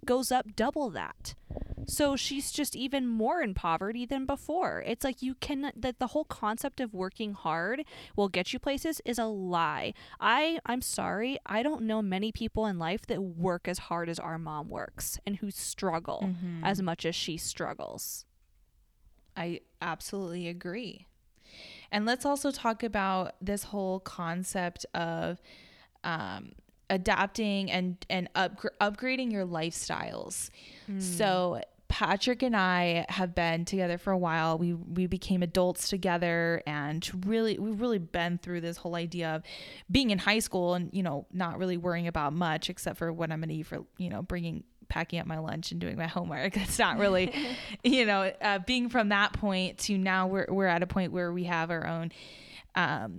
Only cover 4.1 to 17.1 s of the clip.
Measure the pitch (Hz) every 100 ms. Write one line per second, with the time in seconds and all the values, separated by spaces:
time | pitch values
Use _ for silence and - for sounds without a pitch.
4.1 | 269 262 277 - 339 - 80 - 233 269
5.1 | - 254 262 - 277 285 - 254 - 247
6.1 | 302 311 - 214 233 277 - 240 185 185
7.1 | - 214 196 165 165 185 277 - - -
8.1 | - 202 180 180 254 285 277 320 311 -
9.1 | 233 220 202 185 170 156 147 - - -
10.1 | - 208 254 320 330 - 247 - - 185
11.1 | 185 247 277 - 208 277 311 220 214 202
12.1 | 190 220 - 220 220 220 175 165 208 -
13.1 | 185 190 165 180 175 - 180 - 170 170
14.1 | 170 165 165 160 151 - - - - -
15.1 | - 202 196 202 - - - 190 165 -
16.1 | - 190 175 180 170 196 190 185 170 165